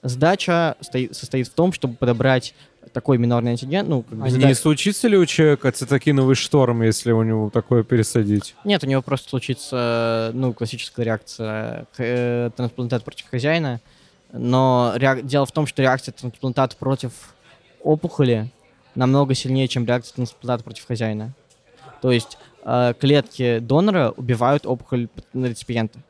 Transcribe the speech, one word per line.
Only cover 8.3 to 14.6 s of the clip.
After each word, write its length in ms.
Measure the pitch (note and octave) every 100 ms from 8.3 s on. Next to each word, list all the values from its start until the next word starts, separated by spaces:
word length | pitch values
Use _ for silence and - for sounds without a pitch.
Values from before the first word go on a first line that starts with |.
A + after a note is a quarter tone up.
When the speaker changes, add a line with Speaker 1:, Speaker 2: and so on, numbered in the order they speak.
| G#2 - -
Speaker 1:
Нет, 200 | G3+ G3+
у 40 | C3+
него 140 | C3+
просто 260 | B2+ C3+ -
случится, 1040 | C3+ - B2+ - B2+ A#2+ A#2 A#2 A2+ A2+
ну, 200 | A#2 C3
классическая 500 | A2 A2+ A#2+ - -
реакция 840 | A#2 A2 - - A2 G#2+ A2+ - - -
к-, 20 |
э, 520 | A#2+ B2 B2 A#2+ A#2+ -
трансплантат 480 | B2 A#2+ B2 B2
против 240 | - - -
хозяина. 520 | B2 C#3 E3 D3+ A#2+ _ _ _ _ _
Но 600 | A#2+ A#2+ B2+